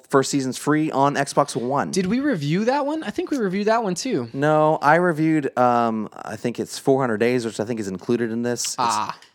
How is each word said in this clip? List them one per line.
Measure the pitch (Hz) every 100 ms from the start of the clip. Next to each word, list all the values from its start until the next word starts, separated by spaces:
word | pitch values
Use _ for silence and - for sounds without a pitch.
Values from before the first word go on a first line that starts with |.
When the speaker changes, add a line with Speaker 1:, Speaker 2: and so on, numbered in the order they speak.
| -
Speaker 1:
first | 139 131
season's | 143 131 117
free | 147 151 156
on | 135 139
Xbox | 139 143 160 - 131
One. | 120 139 85
Speaker 2:
Did | 185 185
we | 247
review | 285 185 143 180 226
that | 285 277
one? | 311
I | 208
think | - 359
we | 285
reviewed | 196 196 208
that | 226
one | 208
too. | 180 262 165 117
Speaker 1:
No, | 139 147 156 156 160
I | 143 165
reviewed, | 180 151 160 156 135 127
um, | 123 120 117 110 104
I | - - 107
think | 123 113
it's | 104 -
four | - 135
hundred | 127 107
Days, | 117 123 113
which | 101
I |
think | 110 113
is | 98
included | 90 - 117 117
in | 117
this. | 120 117 -
It's, | -
Speaker 2:
Ah. | 117 107 98 - -